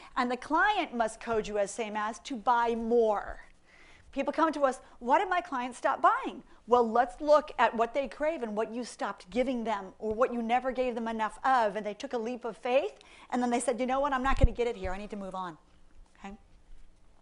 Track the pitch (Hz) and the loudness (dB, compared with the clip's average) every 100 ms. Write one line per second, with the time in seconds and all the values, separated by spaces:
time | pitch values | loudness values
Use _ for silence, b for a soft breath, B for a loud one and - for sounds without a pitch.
0 | B - 247 247 - 320 403 415 302 233 | B -2 -2 -2 0 2 4 2 -2 -2
1 | 220 - 240 226 196 208 196 - 214 214 | -2 -2 -2 -2 0 -2 -2 -2 -6 -4
2 | 214 233 - 254 254 240 233 233 226 240 | -6 -8 -10 -4 2 2 2 0 2 4
3 | 220 202 - - - - b b b b | 4 2 -4 -12 -16 -20 b b b b
4 | b 269 277 285 320 294 269 247 B B | b -4 -2 2 0 4 0 0 B B
5 | 240 302 392 359 349 262 254 233 302 240 | 2 2 4 0 -2 -6 -6 -2 -2 4
6 | 320 480 403 180 - b - 247 226 233 | 4 4 -2 -8 -14 b 2 4 4 2
7 | 262 - 302 294 294 - 339 226 233 285 | 0 -2 4 4 4 0 0 2 0 -2
8 | 262 - 302 330 233 208 220 233 226 - | -4 -4 -4 -2 -4 -4 -4 -6 -10 -8
9 | 214 - - 208 254 240 226 202 190 - | -8 -8 -4 -2 0 0 -2 -4 -6 -8
10 | 214 214 262 240 226 247 262 240 254 233 | -4 0 0 0 0 0 0 -2 -2 -2
11 | 226 226 214 - 269 262 214 196 208 202 | -4 -4 -4 -2 2 4 4 0 -6 -8
12 | 285 247 220 247 240 196 247 262 403 - | -6 -4 -4 -6 -8 -8 0 2 2 -6
13 | B B B 247 247 240 277 226 254 269 | B B B -2 0 0 0 -2 0 0
14 | 285 262 262 262 254 214 240 196 185 190 | 0 0 2 6 6 6 -2 -2 -6 -6
15 | 208 208 190 185 180 156 _ - - - | -8 -10 -8 -8 -8 -10 _ -20 -20 -20
16 | - - 196 208 - - - - - - | -20 -18 -16 -16 -20 -20 -18 -18 -18 -20
17 | - - | -20 -20